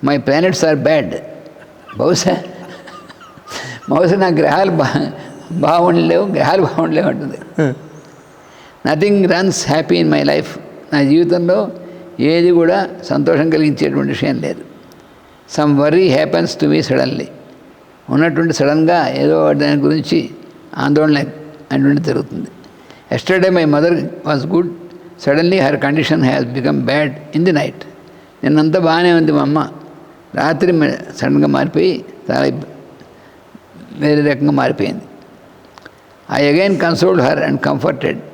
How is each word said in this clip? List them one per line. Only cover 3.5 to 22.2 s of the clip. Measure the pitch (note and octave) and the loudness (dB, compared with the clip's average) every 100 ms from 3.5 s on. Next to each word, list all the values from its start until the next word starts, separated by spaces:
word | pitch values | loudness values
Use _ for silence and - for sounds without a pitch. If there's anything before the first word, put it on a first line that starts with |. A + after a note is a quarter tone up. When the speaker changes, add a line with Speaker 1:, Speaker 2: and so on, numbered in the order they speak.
| - - - - | -14 -12 -14 -2
Speaker 1:
బహుశా | D3 F3 F#3+ | 2 4 2
నా | F#3 | 2
గ్రహాలు | D#3 D3+ D3+ F#3+ | 2 2 2 0
బా-, | E3 C3 D3 C#3 - - - - | 2 0 0 -4 -8 -16 -18 -10
బాగుండలేవు, | E3 C#3 E3+ F3+ E3+ E3+ E3+ G3+ | -2 2 4 4 2 2 2 0
గ్రహాలు | D#3+ - F3+ | 0 0 2
బాగుండలేవు | E3+ - E3 D#3 G3 | 0 0 0 0 0
అంటుంది. | - C#3+ - - - | -2 -6 -10 -12 -2
Speaker 2:
Hmm. | D3+ B2+ - - - - - - - - - - B2 | -2 -2 -12 -20 -20 -20 -20 -20 -20 -20 -20 -8 -2
Speaker 1:
"Nothing | D3+ G3+ G3+ F3+ | 0 2 2 2
runs | E3+ F#3+ - - | 2 0 -2 0
happy | D3+ D3+ F3 | -2 0 0
in | D#3+ | 2
my | D3+ C#3+ | 2 2
life." | D3 C#3 - - - - | 0 -2 -10 -16 -20 -4
నా | D3+ | 0
జీవితంలో | C#3 D#3 E3+ F3 F3 G3 G3+ - - - - - | 4 4 4 0 2 0 0 -8 -16 -18 -18 -2
ఏది | D3 E3 F3 | 0 2 4
కూడా | E3+ E3 F#3+ F#3+ - - | 4 4 2 -2 -8 -4
సంతోషం | C#3 C#3+ C#3+ D#3+ | -2 2 2 2
కలిగించేటువంటి | D#3 D3+ C3+ D3+ C#3 C#3 C#3 | 2 2 0 -2 -2 -2 -2
విషయం | D3+ B2+ D2 | -2 -2 -4
లేదు. | - - - - - - - - - - - | -8 -12 -20 -20 -20 -20 -20 -20 -20 -10 -2
"Some | D3 C#3+ | 2 2
worry | D3 E3 F#3+ C#3 | 4 4 4 2
happens | D#3 E3 E3+ - | 2 0 -2 -2
to | D3+ | 0
me | D3+ - | 0 0
suddenly." | C3 C3 A#2 - - - - - - - - - | 0 0 -4 -8 -12 -20 -20 -20 -20 -20 -20 -4
ఉన్నటువంటి | C3 E3 D3 E3 | 0 2 2 -2
సడన్గా | D3+ C#3 D3+ D#3+ F3 C#3 | 0 2 2 2 2 0
ఏదో | C3 C#3+ D#3+ D#3 | 0 2 2 2
దాని | D3 D3 D3 | 2 2 2
గురించి | C#3+ D#3 - E3 A#2+ - - - - - | 2 0 0 -2 -2 -12 -20 -20 -18 -6
ఆందోళన | C3+ D3 D#3 C#3+ D3 - - - - | 0 2 4 2 -2 -10 -18 -20 -6
అటువంటి | C3+ C#3 D3 | 0 2 2
జరుగుతుంది. | E3 C#3+ | 0 -4